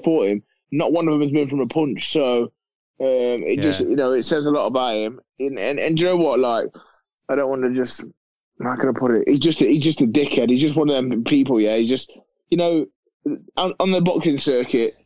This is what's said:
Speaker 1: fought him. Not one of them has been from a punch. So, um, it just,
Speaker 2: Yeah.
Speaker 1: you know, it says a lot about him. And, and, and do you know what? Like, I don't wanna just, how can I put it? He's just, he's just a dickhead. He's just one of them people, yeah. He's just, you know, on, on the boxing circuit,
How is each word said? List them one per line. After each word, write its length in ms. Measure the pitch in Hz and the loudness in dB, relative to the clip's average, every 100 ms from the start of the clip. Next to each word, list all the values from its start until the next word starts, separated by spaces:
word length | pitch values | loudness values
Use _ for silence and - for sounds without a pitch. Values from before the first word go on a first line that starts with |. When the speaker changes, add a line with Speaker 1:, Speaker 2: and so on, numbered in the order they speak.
Speaker 1:
fought 260 | - 160 101 | 0 0 2
him. 140 | 104 - _ _ | -2 -6 _ _
Not 200 | 143 143 | -4 0
one 140 | 160 165 | 0 0
of 60 | |
them 80 | 151 | 0
has 80 | 147 | 0
been 180 | 147 139 | 0 0
from 120 | 139 | -2
a 60 | 120 | -2
punch. 440 | 160 151 107 - | -2 -2 -4 -4
So, 300 | 160 135 120 117 - _ _ _ - | 0 2 0 -2 -6 _ _ _ -4
um, 440 | 131 127 123 120 | -2 0 0 -2
it 160 | 80 127 | -2 0
just, 200 | 151 143 | 0 0
Speaker 2:
Yeah. 60 | - | 0
Speaker 1:
you 80 | 135 | 0
know, 140 | 131 | 2
it 120 | 131 | 0
says 220 | - 156 147 | 0 -2 0
a 40 | |
lot 160 | 147 113 | 0 0
about 300 | 131 127 107 | 0 -2 -2
him. 240 | 107 123 - - | -4 -8 -16 -8
And, 200 | 135 127 | -6 -4
and, 180 | 104 143 | -4 -2
and 180 | 120 160 | -2 0
do 60 | |
you 60 | 175 | 2
know 60 | 180 | 2
what? 240 | 160 123 | 2 2
Like, 260 | 127 113 110 - - _ _ _ - | 0 0 -4 -8 -20 _ _ _ -4
I 80 | 135 | -2
don't 120 | 135 | -2
wanna 220 | 135 127 | -2 -2
just, 300 | 127 123 - - - _ _ _ - | 0 -2 -6 -14 -20 _ _ _ -8
how 140 | 123 123 | -6 -2
can 120 | 131 | -2
I 40 | 117 | 0
put 140 | 127 | 2
it? 140 | 110 - | 2 2
He's 100 | 143 | 2
just, 220 | 165 156 | 2 2
he's 240 | 117 151 | 2 2
just 160 | 147 151 | 2 0
a 60 | 123 | 2
dickhead. 440 | 143 143 - 117 | 2 0 0 2
He's 100 | 127 | 2
just 140 | 151 147 | 2 2
one 120 | 147 | 0
of 40 | 135 | 0
them 260 | 127 113 | 0 -2
people, 360 | 117 143 135 120 | 0 2 2 2
yeah. 160 | 104 110 | 2 2
He's 120 | 113 | 0
just, 220 | 131 - - _ _ _ | -2 -4 -18 _ _ _
you 60 | 170 | 0
know, 300 | 170 165 139 _ _ _ 147 - - - | 2 0 -2 _ _ _ -8 -8 -8 -6
on, 180 | 185 - | -4 -2
on 140 | 190 | 0
the 80 | 185 | 2
boxing 380 | 175 165 165 139 | 0 0 0 -2
circuit, 560 | 151 127 123 127 113 - | 0 -2 0 0 -2 -6